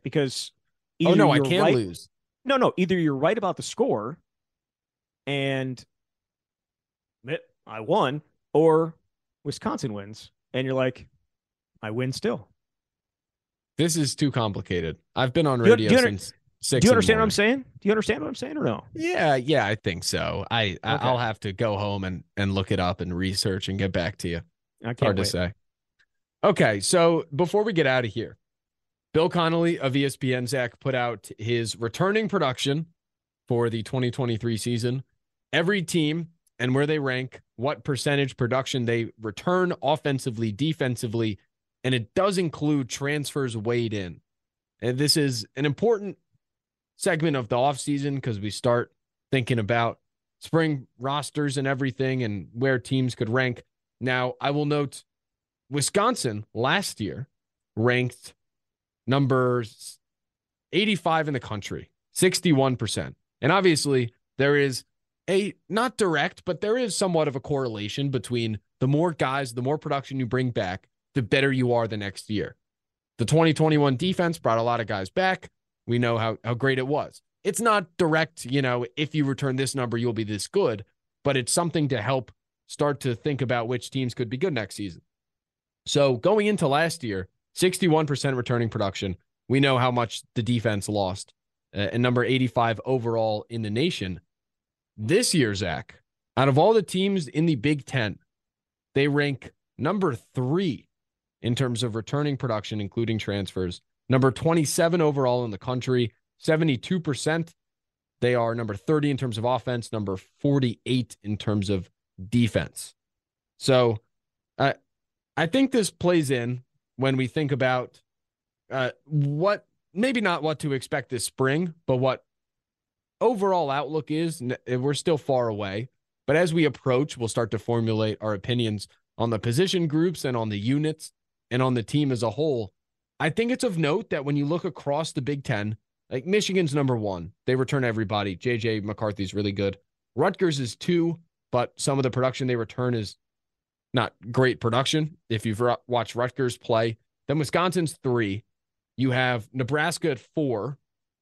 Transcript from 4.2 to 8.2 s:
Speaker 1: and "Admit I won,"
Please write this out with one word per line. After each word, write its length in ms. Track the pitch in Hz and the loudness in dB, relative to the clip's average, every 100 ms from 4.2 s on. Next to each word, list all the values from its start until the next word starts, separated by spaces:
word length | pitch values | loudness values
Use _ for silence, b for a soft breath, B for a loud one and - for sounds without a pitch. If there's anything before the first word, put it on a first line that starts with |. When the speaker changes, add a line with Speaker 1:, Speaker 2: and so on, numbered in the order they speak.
| _ _ _ _ _ _ _ _ _ _ - | _ _ _ _ _ _ _ _ _ _ -6
Speaker 1:
and 540 | 139 139 135 131 123 - _ _ _ _ _ _ _ _ _ _ _ _ _ | -2 -2 -2 -4 -8 -14 _ _ _ _ _ _ _ _ _ _ _ _ _
"Admit 200 | 120 160 - _ - | -10 -10 -10 _ -14
I 120 | 110 | -10
won," 400 | 107 202 143 147 | 0 2 2 -2